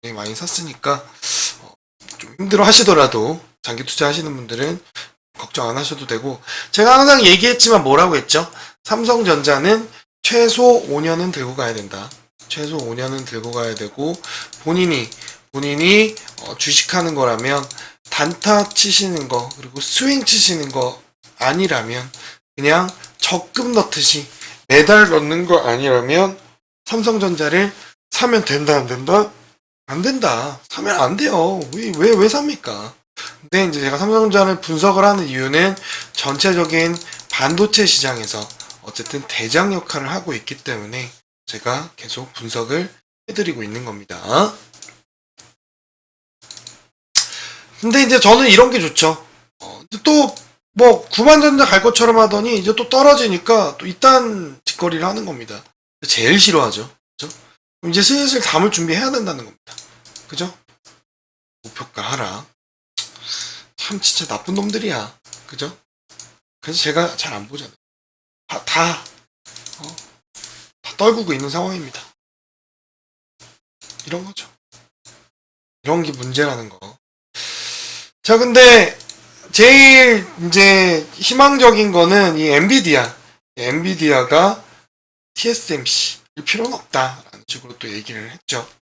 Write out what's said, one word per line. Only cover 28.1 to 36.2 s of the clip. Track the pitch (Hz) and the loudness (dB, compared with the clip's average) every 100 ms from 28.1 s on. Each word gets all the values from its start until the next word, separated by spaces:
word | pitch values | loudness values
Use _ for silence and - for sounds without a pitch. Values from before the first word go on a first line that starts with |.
| - 240 233 - | -4 0 0 0
된다, | 143 147 147 | -4 0 0
안 | 123 | 0
된다? | 123 135 190 208 - _ _ _ _ - | -8 0 0 0 -6 _ _ _ _ -14
안 | 139 | -6
된다. | 202 262 190 113 135 131 - | -4 -2 -2 -2 -6 -10 -14
사면 | - 208 - | -10 -4 0
안 | 127 202 | 0 0
돼요. | 294 180 170 190 139 | -2 0 -2 -4 -10
왜, | 160 226 165 | -10 -8 0
왜, | 196 214 | 2 4
왜 | 214 | 4
삽니까? | 285 294 233 - 104 107 - _ - - - | 2 -4 -8 -10 -12 -14 -18 _ -18 -18 -18
근데 | 147 185 190 | -4 0 0
이제 | 147 | -2
제가 | 135 143 | -4 -2
삼성전자를 | 202 226 220 202 190 185 | 0 2 2 2 2 0
분석을 | - 160 190 190 196 | -4 0 2 4 2
하는 | 202 160 | 2 -4
이유는 | 131 131 147 190 190 - - - | -4 -2 0 0 -2 -12 -14 -12
전체적인 | - | -8